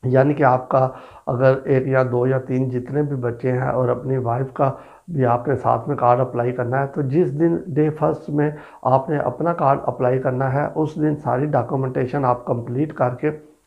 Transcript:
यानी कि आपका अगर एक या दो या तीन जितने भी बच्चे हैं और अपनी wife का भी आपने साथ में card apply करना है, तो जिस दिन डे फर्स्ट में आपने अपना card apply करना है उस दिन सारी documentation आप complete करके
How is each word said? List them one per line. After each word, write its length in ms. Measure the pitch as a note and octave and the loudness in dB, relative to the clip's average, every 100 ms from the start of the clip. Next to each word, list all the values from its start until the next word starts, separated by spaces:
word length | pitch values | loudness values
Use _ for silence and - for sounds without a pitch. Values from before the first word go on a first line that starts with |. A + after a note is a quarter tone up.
यानी 300 | C3+ C3 C#3 | 2 4 4
कि 100 | C#3+ | 4
आपका 480 | C#3 B2+ - C3+ C3 - - - - | 4 4 2 2 2 -4 -20 -12 -6
अगर 360 | B2 C3 C3 - | 2 4 4 2
एक 200 | C3+ C3 | 2 4
या 160 | C3 | 2
दो 220 | B2+ A#2+ B2+ | 2 2 2
या 120 | C3 | 0
तीन 300 | C3 B2+ C3 | 0 -2 0
जितने 320 | B2 B2 C#3 | -2 -4 -2
भी 120 | D3 C#3 | -2 -2
बच्चे 360 | A#2+ A#2+ C3 | -4 -2 -2
हैं 200 | B2+ C3+ | 0 0
और 180 | B2 B2+ | 0 0
अपनी 280 | B2 C3+ C3 | 0 0 -2
wife 340 | A#2 A#2+ C3+ | 0 -2 -4
का 180 | - C#3 C3 - - - | 0 0 0 -14 -20 -8
भी 140 | D#3 | 0
आपने 320 | B2 A#2+ - C3+ | 2 2 0 0
साथ 320 | - A#2 A2+ | 2 0 0
में 100 | D3 | 0
card 220 | B2 B2 | 4 4
apply 320 | B2 A#2+ A#2+ | 2 0 -2
करना 260 | B2 A#2+ C3 | -2 -2 -2
है, 100 | C#3 | -2
तो 140 | D3 | -2
जिस 240 | C3+ C#3+ E3 | 0 2 2
दिन 340 | C#3 E3+ E3 - | 2 2 2 -2
डे 200 | C#3+ D3+ | 0 0
फर्स्ट 400 | D3+ D#3 D3+ - | 2 0 0 -2
में 260 | C#3+ D3 D3+ - - B2+ | 0 0 -2 -16 -4 -2
आपने 320 | C3 - D3 | -2 -2 -4
अपना 360 | - - D#3+ | -2 -2 -4
card 260 | E3+ C#3 C#3 - | 0 0 0 -2
apply 340 | B2+ B2 B2+ | -2 0 0
करना 280 | C3 B2+ C3+ | -2 -2 -2
है 180 | C3+ D3 | -2 -2
उस 300 | - D3+ D#3+ | -2 -4 0
दिन 160 | D3+ D3 | -2 -2
सारी 300 | B2 B2 D3+ | -2 -2 0
documentation 800 | C#3+ A#2+ C3+ C3 B2+ B2+ C#3+ C3 | 0 0 -2 -2 -2 -2 0 0
आप 180 | B2 - | 0 -2
complete 440 | A#2+ A#2+ B2 D3+ | -4 -4 -4 -4
करके 560 | - B2 B2 D3+ D3+ - _ | 0 -2 0 -4 -4 -14 _